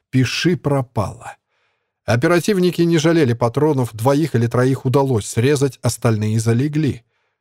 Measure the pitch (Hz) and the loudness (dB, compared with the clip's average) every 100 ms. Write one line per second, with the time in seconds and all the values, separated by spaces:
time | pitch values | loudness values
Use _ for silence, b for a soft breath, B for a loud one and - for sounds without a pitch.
0 | _ 131 127 - 165 180 143 139 123 - | _ 0 0 0 -2 0 -2 -2 -4 -4
1 | 92 - - - _ _ _ _ _ _ | -6 -6 -18 -20 _ _ _ _ _ _
2 | - 117 165 175 - 196 180 165 170 165 | -2 0 2 2 2 0 0 0 2 2
3 | 160 165 131 117 123 - 151 135 120 107 | 2 2 2 0 -2 0 0 0 -2 -2
4 | 120 143 160 117 117 123 127 131 131 139 | 0 0 0 0 0 0 0 0 0 0
5 | 139 117 - - 123 147 139 - 127 - | 2 -2 -2 -2 0 2 -2 -2 -6 -2
6 | 120 107 107 113 110 117 147 151 147 - | -2 0 0 -2 0 0 0 -2 -2 -4
7 | _ _ _ _ | _ _ _ _